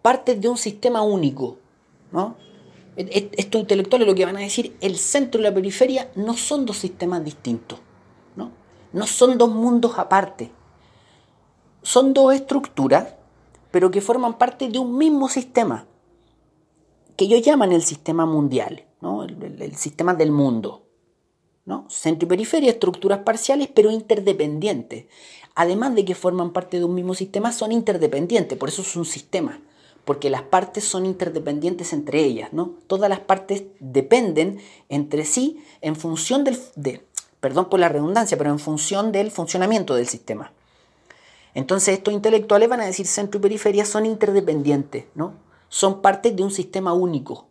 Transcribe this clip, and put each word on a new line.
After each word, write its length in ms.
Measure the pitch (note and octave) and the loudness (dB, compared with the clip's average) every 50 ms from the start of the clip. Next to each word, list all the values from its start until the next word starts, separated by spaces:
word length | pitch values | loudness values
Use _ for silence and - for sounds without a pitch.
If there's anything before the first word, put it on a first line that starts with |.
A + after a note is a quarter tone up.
partes 400 | - A3+ C4 B3+ - B3+ B3 G3+ | 4 4 2 4 2 -2 -2 0
de 80 | G3+ A#3+ | 0 -2
un 80 | B3 | -2
sistema 460 | A#3+ - A3 G#3 G3+ - B3 B3 A3 G#3+ | -2 -4 -6 -8 -2 -2 0 0 2 0
único, 560 | G#3+ G3+ F#3+ D#3+ C#3 B2+ C3 C3 A#2 - - _ _ _ _ _ _ _ _ _ _ | 0 0 2 0 -2 -2 -2 -8 -8 -8 -14 _ _ _ _ _ _ _ _ _ _
¿no? 240 | - E3 F#3+ A3+ A3+ - - - - - - - - - - - - | -4 -4 -4 -4 -8 -16 -20 -20 -20 -20 -20 -20 -20 -20 -20 -16 -10
E-, 60 | - F3+ | -10 -8
e-, 280 | - F3 G3+ G3+ - - | -2 -2 -2 -2 -2 -6
estos 240 | - - - - A3 | -8 -6 -2 -2 -2
intelectuales 460 | G#3 - G#3 G3 F#3+ - B3+ B3+ A3+ | 2 2 2 2 4 2 4 4 6
lo 80 | G3+ F#3+ | 4 4
que 100 | F#3 F#3 | 4 2
van 100 | F3+ F#3+ | 0 0
a 60 | G3 | -6
decir, 340 | G3+ G3+ - A#3+ A#3 - - - | -6 -4 -4 -4 -4 -6 -8 -6
el 160 | F#3+ G3 F3+ | -4 -4 -4
centro 420 | E3+ - - - C#4+ C4+ A#3+ - A3 | -2 -4 0 0 0 0 0 -2 0
y 40 | G#3+ | 0
la 100 | G#3 F#3+ | 2 2
periferia 560 | F#3+ F#3 G3 G3 - B3+ C4 C4 C4 B3 - - | 2 -2 -2 2 2 2 2 2 -2 -6 -6 -6
no 200 | F#3+ G#3 A3+ A#3 | -6 -4 -4 -4
son 300 | A#3+ - - D4+ C#4+ C4+ | -4 -4 -4 -2 -2 -2
dos 120 | A3 G3 | -4 -4
sistemas 460 | - - F3+ - - F3+ F3 F3+ E3+ D#3 | -6 -8 -8 -6 -4 -4 -4 -2 -4 -6
distintos, 560 | D3+ C#3+ - _ B2 A#2 A2+ - - G#2+ - _ _ _ _ _ _ _ _ _ _ _ | -8 -10 -10 _ -6 -6 -6 -6 -14 -18 -18 _ _ _ _ _ _ _ _ _ _ _
¿no? 160 | F#3+ A#3 A#3+ - _ _ _ _ _ - _ | -14 -14 -14 -14 _ _ _ _ _ -20 _
No 140 | - F3+ G#3+ | -6 -4 -4
son 320 | G#3+ - - B3 B3+ B3+ | -2 4 4 4 4 6
dos 120 | A#3 A#3+ A#3 | 4 4 4
mundos 500 | A3 A3 A#3 B3 A#3+ A#3 A#3+ A#3 - - | 4 0 2 2 2 4 2 2 0 -2
aparte. 520 | - - G3 G3 F#3+ F#3+ - - A3+ - - _ _ _ _ _ _ _ _ _ _ _ _ _ _ _ _ _ _ _ _ _ _ _ _ _ _ | 0 2 2 2 2 0 -8 -12 -14 -14 -14 _ _ _ _ _ _ _ _ _ _ _ _ _ _ _ _ _ _ _ _ _ _ _ _ _ _
Son 300 | - - B3 C4+ C4+ C4 | 4 4 6 6 6 6
dos 180 | C4+ C4+ C4 C4+ | 6 6 6 6
estructuras, 800 | C4+ C4+ - C#4 C#4+ C#4+ - _ - C3+ C3+ - E3+ - - - - _ _ _ _ _ _ _ _ _ _ | 2 0 -2 -2 -2 -2 -4 _ -2 2 4 4 4 2 -2 -16 -20 _ _ _ _ _ _ _ _ _ _
pero 220 | - F3 F3+ F#3 | 2 2 2 4
que 100 | F#3 G3+ | 2 0
forman 380 | G3 - A#3 B3+ B3 A#3 A3+ - | 0 0 0 0 0 -2 0 0
parte 300 | B3 B3 B3 - C4+ B3 | 0 0 0 -6 -8 -4
de 100 | G#3+ B3+ | -2 -4
un 180 | C4 A#3+ A#3+ | -2 -2 0
mismo 320 | C4 D#4 D#4+ D4+ C#4 C4+ B3+ | 2 2 4 4 2 0 0
sistema, 580 | - C4+ B3 - - A#3+ A3+ F3+ A#2+ A2 - _ _ _ _ _ _ _ _ _ _ _ _ _ _ _ _ _ _ _ _ _ _ _ _ _ _ | -2 -4 -4 0 0 0 2 2 -2 -6 -8 _ _ _ _ _ _ _ _ _ _ _ _ _ _ _ _ _ _ _ _ _ _ _ _ _ _
que 100 | - G3 | 0 4
ellos 180 | G3 A#3 A#3+ A3+ | 6 6 6 6
llaman 280 | C#4+ D4+ C4+ G#3+ F#3 | 6 4 6 4 4
el 120 | F3+ E3 D#3+ | 4 4 2
sistema 420 | - D#3 - _ - D#3+ E3 E3 | 0 -6 -4 _ -2 0 0 2
mundial, 600 | D#3+ D#3 D3+ D3 C3+ B2+ A#2+ A2+ - D#3+ - - _ _ _ | 2 2 2 2 2 0 -2 -2 -4 -10 -14 -18 _ _ _
¿no? 220 | E3+ F3 G3 G#3+ G3+ | -6 -6 -6 -6 -6
El, 180 | - - E3 - | -10 -12 -12 -12
el, 180 | - - - | -14 -12 -10
el 140 | - D3+ D3 | -12 -12 -10
sistema 400 | - - D3 C#3+ - D#3+ F3+ F3+ | -10 -10 -10 -6 -2 0 0 2
del 160 | D#3+ D#3 D#3 | 2 2 2
mundo, 560 | D3 C#3+ C#3 C3+ A#2+ A2+ G#2 G2+ - - _ _ _ _ _ _ _ _ _ _ _ _ _ _ _ _ _ | 4 2 2 2 0 -2 -4 -8 -12 -14 _ _ _ _ _ _ _ _ _ _ _ _ _ _ _ _ _
¿no? 200 | F#3 F#3+ - - _ | -10 -10 -10 -10 _
Centro 360 | - - - D#3+ E3 D#3 E3+ | -12 -4 -2 -2 0 0 0
y 40 | E3+ | 0
periferia, 420 | F#3 F#3+ A3+ A3 - D#4+ C#4+ B3 | 0 0 0 0 0 4 4 2
estructuras 480 | A#3 - - F#3 E3+ - - F#3+ G3 G3 | 2 2 -2 -2 -2 -2 -2 -2 -2 0
parciales, 500 | G3+ A3+ A3 A3+ - - C4+ C#4+ C#4 C4+ - | 0 -2 -2 -2 0 0 0 0 0 2 4
pero 180 | A3+ G#3 G#3+ | 4 4 4
interdependientes. 1120 | A3 A3 A3 - A3+ G#3+ F#3+ G3+ F#3 - D3+ D3 D3+ D#3 F3 G#3+ F3+ B2 - - A#2+ A#2 - _ _ - - - - - - _ _ | 2 -2 -2 -2 -2 0 0 -2 0 0 -2 -4 -4 -4 -4 -4 -4 -6 -8 -12 -16 -16 -16 _ _ -20 -20 -20 -20 -20 -20 _ _
Además 400 | - E3+ F3 F#3 G#3 B3 C#4 A#3+ | 0 0 0 0 -2 -2 0 0
de 100 | G#3+ G3 | 0 0
que 120 | F3+ F3+ | 0 -4
forman 360 | - - F#3 F3+ F3+ F3 F3 | -2 -2 -2 -2 0 -4 -2
parte 280 | E3+ F#3+ F3+ - - F3+ | -4 -6 -6 -4 -4 -2
de 60 | F3 | -2
un 100 | E3+ F3+ | -2 -2
mismo 180 | F3+ F3+ F3+ F#3 | -2 -4 -4 -6
sistema, 380 | - F#3+ F#3+ - G3+ G#3+ A#3+ | -6 -8 -6 -4 -4 -2 -2
son 200 | A#3 - B3 G#3+ | -4 -4 -4 0
interdependientes, 880 | A3+ A#3 A3+ A3 F#3+ E3+ D#3+ D3 C#3 C#3 E3 F3 A#3 A3 E3 C#3 C3+ | 0 0 0 0 0 2 0 0 0 -2 -2 0 0 0 0 0 -6
por 120 | B2 C3+ C#3 | -6 -6 -6
eso 120 | - - | -6 -6
es 140 | F#3 - - | -8 -6 -6
un 100 | E3+ E3 | -6 -6
sistema, 560 | D#3+ - - - _ - F#3 D#3+ - - - - _ _ _ _ _ _ _ _ | -6 -8 -12 -10 _ -6 -4 -4 -6 -8 -14 -20 _ _ _ _ _ _ _ _
porque 260 | - C#3+ C#3+ D3 C#3 | -4 -4 -2 -2 -4
las 120 | C3+ B2+ | -4 -4
partes 420 | - - - F#3 F#3 F#3+ - G#3 G3+ | -2 0 0 0 0 -2 -8 -8 -6
son 220 | - - F#3 F#3 | -6 -4 -2 -4
interdependientes 880 | F#3+ F3+ F#3 F#3 E3 D#3 D#3+ D3+ D3+ C#3+ D3 D3+ F3+ F#3 F3 E3+ - E3 | -4 -4 -4 -6 -6 -6 -6 -6 -4 -6 -2 -2 -4 -4 -4 -8 -6 -6
entre 300 | C#3+ D3 C#3 C3 D#3 D#3 | -6 -4 -2 0 2 2
ellas, 280 | C3+ A#2+ A2 G#2 - | 2 0 -2 -8 -8
¿no? 240 | - D#3+ F3 E3+ - - _ | -6 -6 -6 -6 -8 -18 _
Todas 220 | _ F#3+ F#3+ G#3 G3 | _ -2 0 2 0
las 100 | F#3 F#3+ | 0 -2
partes 440 | - - F#3+ F#3+ - - G3+ G3 - - - _ | 2 0 0 0 2 -6 -6 -6 -6 -12 -18 _
dependen 800 | C3+ C3 B2 C#3 C3+ - A3+ B3+ A#3+ G3 D#3 D3+ D#3+ F#3+ G3 G3+ - - - - _ _ | -16 0 0 0 4 6 4 4 4 2 0 0 0 0 -4 -8 -16 -20 -20 -20 _ _
entre 360 | C#3 C#3+ D3 D3 D3 D3+ D#3 | -4 -4 -4 -2 -2 -4 -2
sí 380 | - - B3 C4 D4+ D#4+ - - - - _ | 0 0 0 0 -2 -4 -6 -20 -20 -20 _
en 140 | - D#3 D#3 | -6 -6 -6
función 480 | D#3 E3 E3 D#3+ D#3 - - B3 C#4+ C#4+ | -4 -6 -6 -4 -4 -2 0 0 2 2
del, 160 | C4+ A#3+ - - - _ | 0 -2 -4 -10 -16 _
de, 300 | D#3 C#3+ C3+ A#2+ - _ _ _ - - _ _ _ | -8 -8 -8 -8 -10 _ _ _ -14 -14 _ _ _
perdón 300 | - C3 C3 D#3+ F#3 F3+ | -4 0 0 0 0 2
por 100 | G3 F#3 | 2 4
la 100 | F3 E3+ | 4 4
redundancia, 480 | D3 D3 D3 E3 G3 A3+ A3+ - E3+ | 2 0 -2 2 2 0 2 0 0
pero 120 | D3 D3 D3 | 0 0 0
en 100 | D3 D3 | -2 -2
función 520 | D3 D#3 D#3 D3+ - - G3 G3 G#3 A3 | -2 -4 -4 -4 -4 -4 -2 -2 -2 0
del 180 | G3 G3 G3+ G#3 | 0 0 -2 -2
funcionamiento 680 | - - E3 - - F3+ F#3 G3+ A3+ G#3+ F3 D3+ C3+ | -4 -8 -6 -4 -2 -2 0 2 0 0 0 0 0
del 120 | A#2+ A#2+ | 0 0
sistema. 460 | A#2+ - B2+ _ - A2 G#2 - - _ _ _ _ _ _ _ _ _ _ _ _ - _ _ _ _ _ _ _ _ | -2 -6 -12 _ -10 -10 -10 -10 -18 _ _ _ _ _ _ _ _ _ _ _ _ -20 _ _ _ _ _ _ _ _
Entonces 440 | - C3+ - F#3 G3 F#3 G3+ F#3+ | -8 -2 -2 0 0 2 2 0
estos 160 | F#3+ - G#3 G#3 | 0 0 -2 -2
intelectuales 560 | G#3 G#3 A3 A3+ G#3+ G#3+ - G#3 G#3 A3 A#3 | 0 2 2 2 2 4 4 6 6 6 4
van 120 | B3+ A#3+ | 2 -2
a 40 | A3 | -2
decir 200 | F#3+ F#3+ G3 F#3+ | -4 -6 -6 -4
centro 340 | F3 - G#3 G#3 G3+ - G#3 | -4 -4 -4 -4 -4 -4 0
y 20 | |
periferia 440 | G3 G3+ G#3+ G#3 - G#3+ G3 G3+ G#3 | 0 0 0 2 0 2 2 2 0
son 200 | G#3 - G#3+ A3 | 0 0 0 0
interdependientes, 1000 | A3 A3 G#3+ G#3+ G#3 G3 G3+ F#3 E3+ D#3 D3+ C#3 D3 D3 C#3+ C#3 - - A#2 - - _ | 0 0 0 0 2 2 2 2 2 -2 0 2 2 0 0 0 -4 -8 -12 -12 -10 _
¿no? 220 | D3+ D#3+ G3 G3+ - _ _ _ _ _ _ | -8 -8 -8 -8 -16 _ _ _ _ _ _
Son 320 | - - G3 F#3+ F#3+ G3 | -2 2 2 2 2 4
partes 340 | - G3 F#3+ G3 - A#3 G3+ | 4 2 2 4 0 0 0
de 80 | F3+ F#3+ | 2 -2
un 80 | G3 | -2
sistema 420 | G3 - E3+ - - F#3+ F#3+ F3+ F3 | -2 -6 -8 -6 -6 -4 -2 0 0
único. 540 | F3+ F3+ F3+ D#3+ C#3 B2 - B2+ - _ _ | 2 2 0 -2 -4 -6 -8 -12 -14 _ _